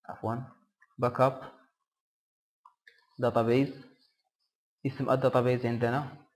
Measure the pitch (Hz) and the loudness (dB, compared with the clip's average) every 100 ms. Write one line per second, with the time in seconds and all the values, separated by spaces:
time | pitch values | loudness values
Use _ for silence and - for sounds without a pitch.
0 | - - 107 120 131 - _ _ _ - | -16 -8 -6 -6 -8 -18 _ _ _ -4
1 | 123 123 131 135 - - _ _ _ _ | -2 2 2 2 -16 -20 _ _ _ _
2 | _ _ _ _ _ _ - _ - _ | _ _ _ _ _ _ -20 _ -20 _
3 | _ - 120 117 113 123 139 - - _ | _ -2 0 2 4 4 2 -4 -20 _
4 | _ _ _ _ _ _ _ _ 139 - | _ _ _ _ _ _ _ _ -8 -4
5 | 123 131 131 127 123 123 123 117 117 131 | 0 2 2 2 2 0 -2 0 0 -2
6 | 139 - _ | -6 -14 _